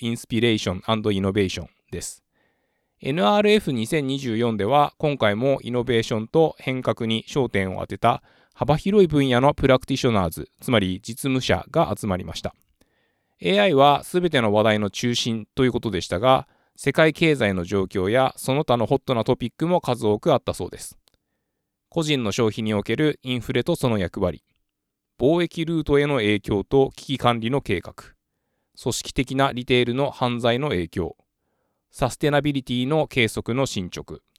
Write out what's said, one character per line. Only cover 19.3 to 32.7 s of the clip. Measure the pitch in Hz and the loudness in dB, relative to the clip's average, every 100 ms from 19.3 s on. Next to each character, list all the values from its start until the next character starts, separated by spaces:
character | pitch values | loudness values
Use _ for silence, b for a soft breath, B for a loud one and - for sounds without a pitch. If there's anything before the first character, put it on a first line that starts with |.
| 123 | -2
ピ | 123 | -2
ッ | - | -4
ク | 160 | 0
も | 180 | 0
数 | - 120 110 | 0 -2 0
多 | 104 | 0
く | 175 | 2
あ | 127 | 0
っ | |
た | - | 0
そ | - 87 | -6 -8
う | |
で | - | -10
す。 | - - _ _ _ _ _ _ _ _ _ | -16 -20 _ _ _ _ _ _ _ _ _
個 | 170 | -6
人 | 151 139 | 0 0
の | 117 | 0
消 | 113 113 | 0 0
費 | 110 | 0
に | 110 | -2
お | 104 | -2
け | 101 117 | -2 0
る | 151 - | 0 -2
イ | 123 | -6
ン | 123 | -8
フ | 110 | -2
レ | 123 | -2
と | 143 165 | -2 -2
そ | 127 | 0
の | 107 | -2
役 | 87 104 | -4 -2
割、 | 90 73 _ _ _ _ _ _ _ _ | -4 -4 _ _ _ _ _ _ _ _
貿 | 127 170 | 0 2
易 | 165 165 160 | -2 -4 -4
ル | 165 | -4
ー | |
ト | 147 143 | 2 2
へ | 147 | 2
の | 135 | 2
影 | 104 104 | 2 0
響 | - 104 | 0 -4
と | 95 139 135 - | 2 2 2 -2
危 | - | -8
機 | 131 | -2
管 | 123 117 | 0 0
理 | 110 | -2
の | 139 | -4
計 | - 90 | -4 -6
画、 | - - - _ _ _ _ _ _ - | -6 -18 -20 _ _ _ _ _ _ -8
組 | 127 | -6
織 | - - | -6 -6
的 | - 131 135 | -6 -4 0
な | 135 | -2
リ | 120 123 | -2 0
テ | 123 | 2
ー | 120 | 2
ル | |
の | 123 139 | 0 -4
犯 | - 123 120 | -2 -4 0
罪 | 117 120 | 0 0
の | 147 | -2
影 | 90 85 | -4 -4
響、 | - 82 - _ _ _ _ _ _ _ | -6 -6 -8 _ _ _ _ _ _ _
サ | - 123 | -6 -4
ス | - | -2
テ | 151 | 0
ナ | 143 | 0
ビ | 147 | 0
リ | 139 | -4
テ | 127 | -4